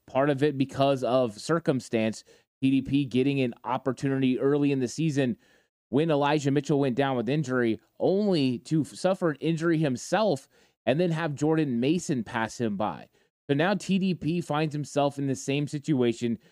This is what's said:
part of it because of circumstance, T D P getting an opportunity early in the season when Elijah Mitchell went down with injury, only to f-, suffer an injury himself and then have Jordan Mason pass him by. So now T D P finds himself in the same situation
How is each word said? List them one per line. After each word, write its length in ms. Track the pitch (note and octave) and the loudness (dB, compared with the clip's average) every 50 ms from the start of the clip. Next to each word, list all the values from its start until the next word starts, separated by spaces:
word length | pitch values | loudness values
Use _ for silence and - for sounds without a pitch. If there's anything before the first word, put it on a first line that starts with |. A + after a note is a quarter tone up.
| _ - | _ -6
part 240 | - C3 C#3 D3 | -2 0 2 2
of 100 | D3 C3 | 2 2
it 160 | C#3+ D3+ C#3+ C3+ | 2 0 2 0
because 460 | C#3 C3+ - - C#3 C#3 C#3 C3 B2+ | -2 -2 0 0 2 2 2 2 0
of 360 | A2+ B2 C3 B2+ A#2 G2+ - | 2 2 2 2 0 -4 -6
circumstance, 840 | - - D#3 E3+ - - C#3+ B2+ - - - A2+ A2 A2+ G#2+ - - _ - _ _ _ _ - | -4 -2 -2 0 0 0 -2 -2 -2 -2 -2 0 0 0 -2 -4 -12 _ -20 _ _ _ _ -2
T 120 | - C3+ | 0 2
D 100 | C3+ C3+ | 2 2
P 240 | B2+ C3+ C3+ C#3+ C#3+ | 0 0 0 0 0
getting 340 | B2 A2+ B2+ B2+ C#3 C#3 C#3 | 0 0 0 2 2 2 0
an 120 | C3 B2 - - - | 0 -2 -2 -6 -6
opportunity 760 | G#2+ B2 C3+ - C3+ A#2+ - - C#3 C3+ C3+ C3+ B2+ B2+ G#2+ | -6 -4 -4 -2 -4 -4 -2 -2 -2 0 2 2 2 2 2
early 320 | B2 C#3 D3 D3 C#3+ C#3+ | 2 2 2 2 2 2
in 80 | C#3+ C3+ | 2 0
the 80 | B2+ A#2 | -2 -2
season 500 | - - D#3+ E3 C#3 C#3 C#3 B2 G#2+ - _ _ _ _ _ _ _ _ _ - | -2 -2 -2 0 0 2 0 0 0 -4 _ _ _ _ _ _ _ _ _ -2
when 200 | G#2 C3+ D#3+ E3 | 0 0 2 2
Elijah 400 | D3+ C#3 C#3+ C#3+ D3+ D#3 C3+ C#3+ | 2 2 2 2 2 2 2 2
Mitchell 300 | C3+ D3 C#3 - D#3 C#3 | 0 0 0 2 2 2
went 160 | C#3+ C3+ A#2+ | 2 0 0
down 200 | A2 C#3 C3+ C3 | 0 0 0 0
with 140 | B2 A2+ A2 | -2 -2 0
injury, 500 | C#3 D#3 D3 B2 B2+ B2+ A#2+ A2+ A2 - _ _ _ - | 0 -2 -2 0 0 0 2 2 0 -2 _ _ _ -2
only 580 | - C#3 F3+ G3 G#3+ G3+ F#3 D#3+ C#3 B2+ B2 A2+ | 0 0 2 2 2 2 2 2 2 2 0 -2
to 240 | - - D#3 D#3+ | -4 0 0 0
f-, 60 | C3+ - | 0 0
suffer 420 | - - - F#3 F#3+ F#3 F#3 E3 | -4 -2 0 0 0 2 0 -2
an 60 | D3 - | -2 0
injury 380 | - D#3 E3 D#3 D#3+ E3+ E3 D#3 | -2 -2 -2 0 0 0 2 2
himself 680 | D#3+ C#3+ B2+ A#2 - - E3+ F#3+ A3 G3+ D#3+ B2+ - _ _ _ _ _ _ _ - A2 | 2 0 -2 -2 -4 -2 0 0 2 2 0 -2 -4 _ _ _ _ _ _ _ -2 -2
and 120 | B2+ D3+ | 0 2
then 120 | F3+ F3 | 2 0
have 240 | D#3+ D#3 E3+ D#3+ D3 | 0 -2 -2 -4 -4
Jordan 440 | B2+ C#3+ D#3 D#3+ D#3+ D#3 C#3+ B2 A#2 | 0 0 2 2 2 0 0 0 0
Mason 440 | A#2+ C#3 E3 F#3 - - D3 B2 G#2+ | 0 2 0 0 0 -2 -2 -2 -2
pass 360 | - - A#2 A2+ G#2+ - - | -4 -2 -2 -2 -2 -4 -4
him 180 | B2 A2 G#2 F#2+ | -4 -2 -2 -2
by. 320 | G#2+ G2+ D#2 A#1+ - - _ _ _ _ _ _ _ - | -4 -4 -4 -8 -14 -20 _ _ _ _ _ _ _ -2
So 60 | C#3+ | 0
now 220 | C#3 D#3 F#3 G#3 | 0 2 0 0
T 240 | F3+ - - F#3 G3 | -2 -2 0 0 0
D 160 | F#3 F#3+ F3+ | 2 0 -2
P 260 | - - D3 E3+ F3 | -2 -2 -4 -4 -4
finds 320 | D3+ - D3 D3+ D#3+ D#3 C#3+ | -4 -2 -2 -2 -2 -2 -2
himself 460 | D3+ D3 - - C#3+ C#3 C#3+ C#3 C#3 | -6 -6 -4 0 0 0 0 0 -2
in 80 | C#3+ C#3 | -4 -4
the 80 | C3 | -4
same 320 | - - - C3+ C#3+ D3 C#3 | -4 -4 -4 -2 -2 -2 -4
situation 720 | - D3+ C3+ - C3 B2+ B2 A#2+ A#2 - B2 A#2 A2+ G2+ _ _ | -6 -6 -2 0 2 2 4 2 2 0 -2 -4 -4 -4 _ _